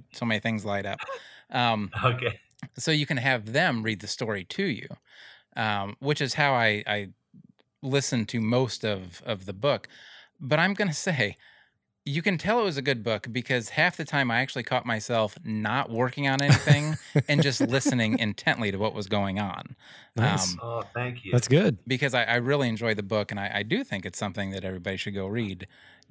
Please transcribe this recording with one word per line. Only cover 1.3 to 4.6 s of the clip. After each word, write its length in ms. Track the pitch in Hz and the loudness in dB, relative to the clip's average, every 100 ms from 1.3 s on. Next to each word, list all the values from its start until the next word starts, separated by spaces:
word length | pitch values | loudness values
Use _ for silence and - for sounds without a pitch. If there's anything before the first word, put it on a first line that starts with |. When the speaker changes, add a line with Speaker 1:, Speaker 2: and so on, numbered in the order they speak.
| - _ | -20 _
Speaker 1:
Um, 380 | 127 120 110 101 - | 0 2 2 -2 0
Speaker 2:
Okay. 340 | 127 123 120 - _ - - - | 0 0 -4 -6 _ -20 -16 -6
Speaker 1:
so 140 | - | 0
you 140 | 151 143 | 0 0
can 100 | 139 | 0
have 360 | 131 127 107 | 0 0 0
them 280 | 127 175 120 | 0 2 2
read 180 | 110 104 | -2 -4
the 60 | 104 | -6
story 360 | - 113 104 90 | -6 -4 -4 -6
to 180 | - | -4